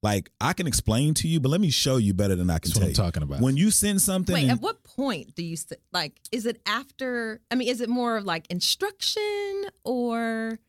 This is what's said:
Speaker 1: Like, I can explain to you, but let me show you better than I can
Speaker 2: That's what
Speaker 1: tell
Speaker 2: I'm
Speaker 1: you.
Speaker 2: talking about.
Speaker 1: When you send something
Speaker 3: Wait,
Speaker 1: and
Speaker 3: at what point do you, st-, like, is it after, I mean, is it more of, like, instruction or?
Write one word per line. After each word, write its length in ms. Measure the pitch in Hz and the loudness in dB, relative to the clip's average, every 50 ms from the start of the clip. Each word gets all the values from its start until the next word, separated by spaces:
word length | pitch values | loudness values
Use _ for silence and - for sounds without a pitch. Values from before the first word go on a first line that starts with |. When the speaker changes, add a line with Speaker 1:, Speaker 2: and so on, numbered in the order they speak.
Speaker 1:
Like, 300 | - 107 104 98 87 - _ _ | 2 2 0 0 -2 -4 _ _
I 140 | 110 139 180 | 0 0 0
can 120 | - 185 | 0 -2
explain 480 | 156 113 - - - 110 117 139 151 156 | 0 0 0 2 2 2 4 4 2 2
to 120 | - - | 2 0
you, 140 | 160 165 160 | 2 0 2
but 80 | 123 131 | 2 2
let 100 | 147 180 | 2 4
me 80 | 208 160 | 2 2
show 280 | 127 - - 143 131 | 2 2 2 2 2
you 160 | 131 110 101 98 | 4 4 4 4
better 200 | 92 101 101 95 | 2 2 2 2
than 140 | 90 90 90 | 2 2 2
I 80 | 85 82 | 0 0
can 100 | - 82 | 0 0
Speaker 2:
That's 60 | 82 | 2
what 40 | 107 | 2
Speaker 1:
tell 40 | 98 | 2
Speaker 2:
I'm 40 | 92 | 2
Speaker 1:
you. 60 | 73 | 2
Speaker 2:
talking 280 | - 101 87 82 82 76 | 2 0 2 0 -2 -4
about. 180 | 71 69 71 | -4 0 0
Speaker 1:
When 140 | 117 131 135 | 2 2 4
you 120 | 143 185 220 | 4 4 4
send 320 | 208 - - 208 202 190 | 4 2 2 2 2 2
something 320 | - - 185 185 180 - 180 | 0 0 0 0 0 0 2
Speaker 3:
Wait, 100 | 170 143 | 2 4
Speaker 1:
and 80 | 127 - | 4 2
Speaker 3:
at 80 | 226 | 2
what 200 | 233 415 453 _ _ | 0 -4 -6 _ _
point 520 | - - - 269 277 214 147 - - 147 | -14 -6 -4 -4 -2 -4 -6 -8 -12 -10
do 80 | - 170 | -8 -8
you, 140 | 165 165 | -8 -6
st-, 220 | 156 - - - - _ _ | -8 -10 -12 -14 -18 _ _
like, 260 | - 180 160 151 - _ _ - | -4 -4 -4 -4 -8 _ _ -8
is 140 | - 247 208 | -6 -4 -4
it 160 | 240 233 233 _ | -4 -6 -4 _
after, 760 | 196 208 233 277 277 _ - 269 254 247 240 233 220 220 240 _ _ | -2 -2 -2 -4 -8 _ -8 -6 -4 -4 -4 -4 -6 -8 -12 _ _
I 40 | 233 | -2
mean, 120 | 254 254 | -2 0
is 140 | 247 247 226 | 0 -2 -2
it 80 | 240 220 | -2 -2
more 260 | 240 247 240 233 226 | 0 0 0 0 0
of, 60 | 220 202 | -2 -2
like, 240 | 196 165 165 160 - | -2 -4 -4 -4 -6
instruction 1160 | 175 180 - - - - 381 415 403 _ - - - 427 415 415 415 403 403 403 392 403 403 403 _ _ _ | -4 -2 0 0 0 0 -2 -4 -4 _ -4 -2 -2 -2 -2 -2 -2 -4 -4 -4 -6 -6 -8 -8 _ _ _
or? 720 | - 254 247 240 240 226 226 233 226 226 226 226 226 226 226 _ | -4 -2 -2 0 0 -2 -2 -2 -2 -2 -4 -4 -6 -6 -10 _